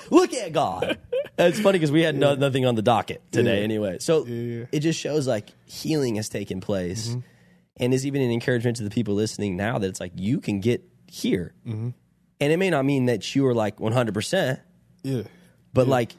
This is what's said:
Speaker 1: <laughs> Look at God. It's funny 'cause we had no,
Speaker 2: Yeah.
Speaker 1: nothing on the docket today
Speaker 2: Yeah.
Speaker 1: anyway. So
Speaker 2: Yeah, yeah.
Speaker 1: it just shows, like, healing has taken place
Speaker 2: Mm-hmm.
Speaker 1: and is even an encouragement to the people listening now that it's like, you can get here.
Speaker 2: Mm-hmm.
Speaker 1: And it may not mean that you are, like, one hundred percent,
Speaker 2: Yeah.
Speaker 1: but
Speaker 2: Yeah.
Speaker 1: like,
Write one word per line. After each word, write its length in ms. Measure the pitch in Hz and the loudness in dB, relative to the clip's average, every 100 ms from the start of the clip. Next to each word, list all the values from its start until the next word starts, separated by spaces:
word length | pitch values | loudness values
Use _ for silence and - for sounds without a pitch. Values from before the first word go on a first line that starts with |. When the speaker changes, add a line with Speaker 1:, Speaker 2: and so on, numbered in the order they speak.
Speaker 1:
<laughs> 80 | - | 4
Look 220 | 285 349 | 4 4
at 200 | 285 185 | -2 -4
God. 460 | 156 190 185 - 311 - 508 587 - | 0 0 -2 -4 -6 -4 -6 -4 2
It's 200 | 175 147 | 2 4
funny 180 | 214 190 | 4 4
'cause 120 | 151 | 4
we 120 | 156 | 4
had 140 | 160 139 | 2 2
no, 140 | 143 | 2
Speaker 2:
Yeah. 60 | 139 | 4
Speaker 1:
nothing 260 | 139 131 | 2 2
on 120 | 127 113 | 2 4
the 60 | |
docket 380 | 107 107 - 85 - | 4 4 2 -8 -4
today 260 | - 117 98 | 2 2 2
Speaker 2:
Yeah. 60 | |
Speaker 1:
anyway. 340 | 107 107 104 87 | 0 0 -2 -4
So 260 | - 160 113 | 2 2 2
Speaker 2:
Yeah, 80 | 117 120 117 | -6 -6 -8
yeah. 60 | 117 | -4
Speaker 1:
it 80 | 151 | -2
just 180 | 160 160 | 0 -2
shows, 260 | 147 151 127 | -2 -2 0
like, 240 | 110 - - _ | -2 -4 -20 _
healing 480 | - 147 156 127 107 | -12 -4 0 0 -2
has 120 | 104 | -4
taken 320 | 107 101 95 | -8 -6 -8
place 480 | 92 98 90 113 113 | -4 -4 -2 -6 -6
Speaker 2:
Mm-hmm. 120 | 123 - _ _ _ _ - | -8 -10 _ _ _ _ -4
Speaker 1:
and 160 | 123 | 0
is 120 | 131 139 | 0 0
even 160 | 139 | -2
an 80 | 127 | 0
encouragement 460 | 117 131 120 120 117 | 0 0 0 0 -2
to 60 | |
the 60 | 101 | -4
people 240 | 120 104 | -4 -2
listening 420 | 101 110 - 104 92 | 0 -2 -2 -4 -2
now 220 | 104 135 | -2 -2
that 100 | 95 | -4
it's 120 | - | -6
like, 120 | 90 90 | -10 -6
you 240 | 98 147 | -2 -2
can 200 | - 101 | -2 -2
get 220 | 110 120 - _ - | 0 -2 -4 _ -20
here. 460 | - 233 95 82 _ - | -8 -2 -2 -4 _ -10
Speaker 2:
Mm-hmm. 240 | 110 120 - _ _ _ - | -8 -8 -10 _ _ _ -4
Speaker 1:
And 120 | 143 | 0
it 40 | 170 | 2
may 120 | 190 | 2
not 140 | 151 | 2
mean 220 | 135 139 123 | 2 2 2
that 280 | 113 - | 0 0
you 100 | 135 135 | 0 2
are, 80 | |
like, 260 | 117 104 - | 2 0 -2
one 120 | 107 | 0
hundred 220 | 123 113 | 0 0
percent, 460 | 101 - 190 135 - _ _ _ _ | -2 -2 0 0 -4 _ _ _ _
Speaker 2:
Yeah. 200 | 135 127 98 - _ _ _ | -6 -6 -6 -14 _ _ _
Speaker 1:
but 120 | 131 127 | 2 4
Speaker 2:
Yeah. 40 | |
Speaker 1:
like, 220 | 127 117 | 4 0